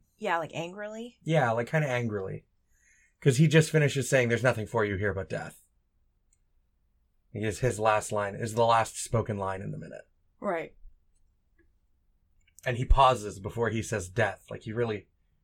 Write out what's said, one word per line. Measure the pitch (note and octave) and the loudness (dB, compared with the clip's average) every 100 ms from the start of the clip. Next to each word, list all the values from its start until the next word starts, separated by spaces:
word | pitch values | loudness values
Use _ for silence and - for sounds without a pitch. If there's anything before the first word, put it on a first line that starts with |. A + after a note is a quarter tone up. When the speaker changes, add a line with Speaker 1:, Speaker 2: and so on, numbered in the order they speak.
| _ - | _ -8
Speaker 1:
Yeah, | G#3 E3+ | -2 -2
like, | D#3 | -2
angrily? | - E3+ G3 G#3 A3 A#3+ - | -8 -8 -10 -12 -12 -14 -10
Speaker 2:
Yeah, | - D#3+ A#2+ | 0 2 2
like, | A2+ A#2+ | 0 0
kinda | D#3 D3 | -2 0
angrily. | B2 A#2 G2+ F#2+ G#2 - _ _ _ _ _ _ _ | -2 -2 -4 -6 -10 -14 _ _ _ _ _ _ _
'Cause | C#3+ B2 | 2 6
he | D#3+ | 6
just | D#3+ D#3 | 6 6
finishes | D#3 C#3+ C#3 B2 | 4 2 0 0
saying, | C3+ A#2+ | 2 2
"There's | A2+ | 2
nothing | B2 A2 G#2 | 2 0 -2
for | A#2 | -2
you | G#2+ F#2+ | 0 0
here | G#2 | -2
but | F#2 F#2 | -4 -6
death." | E2 D#2 - _ _ _ _ _ _ _ _ _ _ _ _ _ _ _ _ _ G#2+ | -8 -10 -16 _ _ _ _ _ _ _ _ _ _ _ _ _ _ _ _ _ -6
Is | G#2+ G2 | -4 0
his | B2+ G2+ | -2 0
last | A2 G#2+ - | 2 2 0
line, | G#2+ G2+ | -4 -4
is | G2+ A2+ | -4 -4
the | G#2+ | 2
last | A2+ A2+ A2 - | 4 4 2 -4
spoken | - A2+ G#2+ G2+ | -4 -2 -2 -4
line | F#2+ F#2+ | -4 -6
in | G#2 | -8
the | G2+ | -10
minute. | - - - _ _ - | -12 -16 -20 _ _ -10
Speaker 1:
Right. | A3 E3+ - - - - _ _ _ _ _ _ _ _ _ _ _ _ _ _ _ _ | -6 -6 -6 -14 -20 -20 _ _ _ _ _ _ _ _ _ _ _ _ _ _ _ _
Speaker 2:
And | C3 A#2+ | -6 -2
he | C3 | 4
pauses | - C3 B2 G#2 F#2+ | 6 6 4 -2 -8
before | F#2+ A#2+ A2+ | -8 -2 -2
he | A2 | -2
says | G#2 A2 F2+ | -4 -4 -4
death. | F#2 G#2 F#2+ - | 0 0 -2 -12
Like, | G#2+ | -14
he | A2 | -8
really, | A2 A#2 G#2 - _ _ _ | -4 -4 -4 -8 _ _ _